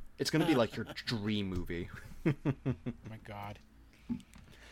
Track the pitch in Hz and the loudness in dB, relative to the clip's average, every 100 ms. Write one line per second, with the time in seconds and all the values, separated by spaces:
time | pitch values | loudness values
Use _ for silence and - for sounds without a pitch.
0 | - - 139 156 165 139 110 - 104 - | -8 -4 2 4 6 6 6 2 -6 -6
1 | - 113 104 107 98 90 85 85 90 - | -2 0 2 2 2 0 -2 -2 -4 -8
2 | - - 175 143 156 139 135 123 - 117 | -12 -2 0 2 0 0 0 -2 -4 -10
3 | 113 110 - 101 104 107 - - - - | -10 -12 -10 -10 -10 -12 -16 -20 -20 -12
4 | - 196 - - - - - | -6 -6 -8 -18 -20 -20 -20